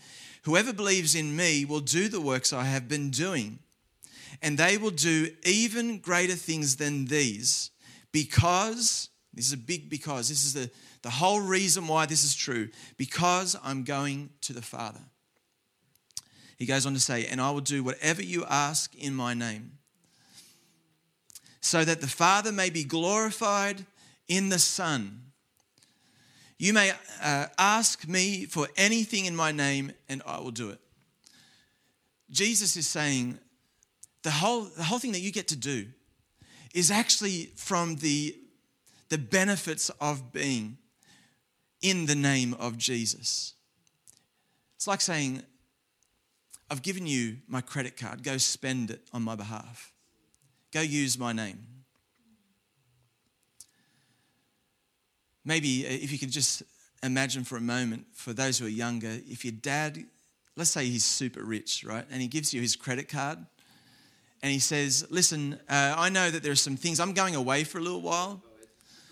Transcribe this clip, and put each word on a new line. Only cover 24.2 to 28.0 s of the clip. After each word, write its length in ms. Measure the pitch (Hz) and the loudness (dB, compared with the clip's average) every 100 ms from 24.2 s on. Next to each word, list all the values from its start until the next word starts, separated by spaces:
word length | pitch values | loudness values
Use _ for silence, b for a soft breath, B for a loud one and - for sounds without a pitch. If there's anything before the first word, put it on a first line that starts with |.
| b | b
in 240 | 185 196 | 0 4
the 80 | 180 | 4
Son. 720 | - - 170 135 101 104 131 _ _ _ _ _ b b b b b b b b | 4 2 0 -2 -4 -10 -20 _ _ _ _ _ b b b b b b b b
You 140 | 180 | 4
may, 200 | 214 196 - - - | 6 6 2 -6 -4
uh, 240 | 147 143 143 - | 0 0 0 2
ask 500 | 190 220 220 - | 4 6 4 0